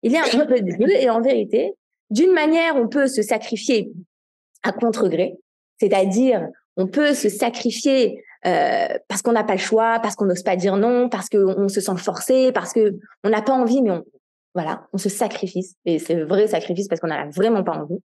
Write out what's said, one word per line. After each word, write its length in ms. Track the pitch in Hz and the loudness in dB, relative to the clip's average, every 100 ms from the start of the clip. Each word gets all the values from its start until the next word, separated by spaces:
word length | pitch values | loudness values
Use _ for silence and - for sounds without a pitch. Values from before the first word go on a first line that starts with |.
Il 100 | 220 | 0
y 40 | 302 | 0
a 60 | |
un 20 | |
petit 140 | 277 233 | 2 2
peu 220 | 294 247 | 2 2
des 160 | 190 175 | 0 0
deux 140 | 262 | 2
et 200 | 403 262 | 4 2
en 100 | 226 | 2
vérité, 540 | 240 247 208 220 - - _ _ _ | 2 0 0 -2 -2 -6 _ _ _
d'une 220 | 214 359 | 2 4
manière, 440 | 359 302 320 330 277 | 4 4 2 2 0
on 120 | 226 | 0
peut 180 | 285 269 | 0 0
se 160 | 269 | 0
sacrifier 720 | 214 220 - 214 - 233 - 175 180 _ _ _ _ _ | -2 -2 -4 -6 0 0 -2 -12 -20 _ _ _ _ _
à 100 | 226 | -8
contre-gré, 640 | - 233 214 190 160 202 - _ _ _ _ | -2 -2 0 0 0 -2 -4 _ _ _ _
c'est-à-dire 720 | 202 196 190 190 262 214 165 - _ - | 2 2 2 2 2 2 -2 -12 _ -4
on 100 | 185 | -2
peut 260 | 226 294 | 0 0
se 160 | 285 208 | 2 -2
sacrifier, 960 | 196 240 233 240 - 285 269 262 - - - - | -2 -4 -2 -4 -2 2 2 2 -2 -18 -8 -2
euh, 400 | 175 156 - - - _ | 0 0 0 -2 -4 _
parce 120 | 196 | -4
qu'on 120 | 240 | 0
n'a 120 | 233 | 0
pas 100 | 220 | 0
le 40 | 190 | -2
choix, 400 | - 220 226 226 | 0 2 2 0
parce 140 | 220 | -2
qu'on 100 | 196 | -2
n'ose 180 | 202 180 | -2 0
pas 140 | 214 185 | -2 0
dire 200 | 196 196 | 0 2
non, 320 | 220 247 247 | 2 2 0
parce 180 | 214 190 | -2 0
qu'on 400 | 214 190 190 196 | 2 2 2 0
se 120 | 196 | 0
sent 140 | 190 180 | -4 -4
forcé, 520 | 185 175 - 262 262 | -4 -6 2 4 4
parce 200 | 254 170 | 0 -2
que 240 | 233 214 190 - _ | 2 2 0 -14 _
on 40 | 202 | -2
n'a 140 | 214 | 0
pas 100 | 220 | 2
envie, 300 | 262 240 262 | 0 2 2
mais 80 | 233 | 2
on, 140 | 175 - _ _ _ _ | -2 -6 _ _ _ _
voilà, 320 | 180 156 - - | -6 -6 -8 -8
on 40 | 196 | -4
se 120 | 196 | -4
sacrifie. 560 | 190 214 - 185 180 185 _ | -2 -4 -4 -6 -6 -8 _
Et 140 | - 160 | -4 -4
c'est 240 | - 165 | -2 -4
vrai 240 | 156 185 214 | 0 0 2
sacrifice 420 | 180 - 180 196 | 0 -4 -6 -4
parce 120 | 165 | -4
qu'on 80 | 165 | -4
n'a 200 | 147 147 | -6 -6
vraiment 340 | 151 214 220 | -2 0 2
pas 100 | 185 | -2
envie. 260 | 156 147 185 _ | -6 -8 -10 _